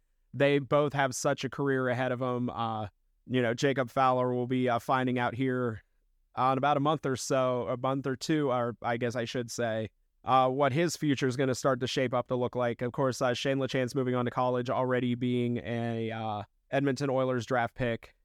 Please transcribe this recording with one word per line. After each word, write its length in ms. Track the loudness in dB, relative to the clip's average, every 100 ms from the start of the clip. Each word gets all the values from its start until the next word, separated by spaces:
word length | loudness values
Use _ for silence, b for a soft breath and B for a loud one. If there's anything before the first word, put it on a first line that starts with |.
| _ _ _
they 240 | 2 4 4
both 360 | 4 2 2
have 200 | 2 0
such 300 | 0 -2 -2
a 60 | -4
career 400 | -2 0 2 0
ahead 220 | 0 -2
of 120 | -2
'em. 260 | -2 -2 -2
Uh, 380 | -2 -4 -4 -8 _ _ _ -2
you 160 | 2
know, 100 | 2
Jacob 380 | 2 2 2 0
Fowler 420 | 4 4 4 2
will 140 | 0 0
be, 200 | 0 2
uh, 120 | 0
finding 400 | 2 0 2 0
out 160 | 0 0
here, 480 | -2 0 -2 -4 _ _ _ _ _ 0
uh, 140 | 0
in 40 | 2
about 200 | 2 2
a 20 |
month 260 | 2 0 -2
or 100 | -4
so, 520 | 0 2 2 0 -2
a 80 | -2
month 300 | -2 -2 -2
or 80 | -4
two, 340 | 0 0 2
or 240 | 0 -2 -4
I 160 | -4 -2
guess 180 | -2 -2
I 100 | -4
should 260 | -4 -6
say, 380 | -4 -2 -2 -6 _ _ _ 2
uh, 240 | 4 4
what 240 | 2 2
his 240 | 2 0 0
future 300 | 0 2 0
is 100 | 0
gonna 180 | 0 0
start 240 | 0 0
to 80 | -2
shape 260 | 0 0
up 140 | -2 -2
to 80 | -2
look 200 | -2 -2
like. 260 | -2 -2
Of 100 | -4
course, 300 | -2 -2 0
uh, 120 | 0
Shane 240 | 0 0 0
Lachance 360 | 0 -2 -2 -2
moving 200 | 0 0
on 100 | 0
to 60 |
college, 380 | 0 0 0 -2
already 460 | -2 0 0 0 0
being 460 | 0 0 0 -2
a, 480 | -4 -4 -4 -4 -4
uh, 320 | -4 -6 -6 -8 _ -4
Edmonton 380 | -2 0 -2 -2
Oilers 360 | 0 0 -2 0
draft 300 | 0 -2 -2
pick. 400 | -4 -4 -8 _